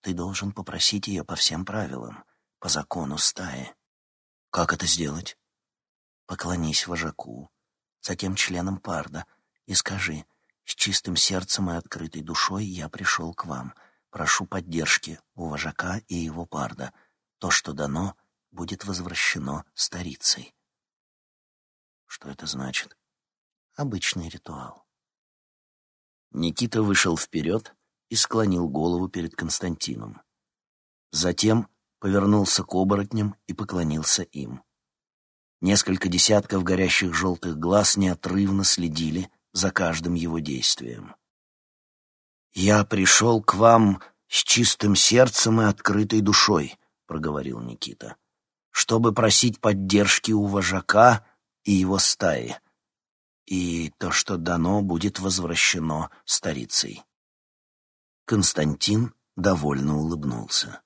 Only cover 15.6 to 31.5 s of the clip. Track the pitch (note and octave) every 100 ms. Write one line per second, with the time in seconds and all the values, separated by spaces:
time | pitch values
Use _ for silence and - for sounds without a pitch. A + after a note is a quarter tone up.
15.6 | C#2 - F2+ F2 - F2 E2 D#2 E2+ E2
16.6 | C#2 - C2 _ _ _ _ _ F#2 -
17.6 | - C#2+ D2 C#2+ F#2+ F#2 _ _ _ -
18.6 | E2+ G2+ G2+ F2+ E2+ - - F2 C2+ D2
19.6 | - - - F2 F2+ C2+ - - B1+ _
20.6 | _ _ _ _ _ _ _ _ _ _
21.6 | _ _ _ _ _ - C#2 C#2 C#2 C2+
22.6 | C2 C2 - _ _ _ _ _ _ _
23.6 | _ - C#3+ G2+ - - E2 - - D2+
24.6 | C2 - _ _ _ _ _ _ _ _
25.6 | _ _ _ _ _ _ _ - E2 D#2+
26.6 | A#2+ A2+ G#2+ G2 F#2+ D#2+ - E2 D#2 G#2
27.6 | - _ _ _ _ A2+ - A2+ G#2+ F2+
28.6 | E2+ C#2 E2 F2 F#2 F#2 E2 - E2 -
29.6 | F#2 E2 - A#1 G#1+ G1+ _ _ _ _
30.6 | _ _ _ _ _ - F2+ E2+ A2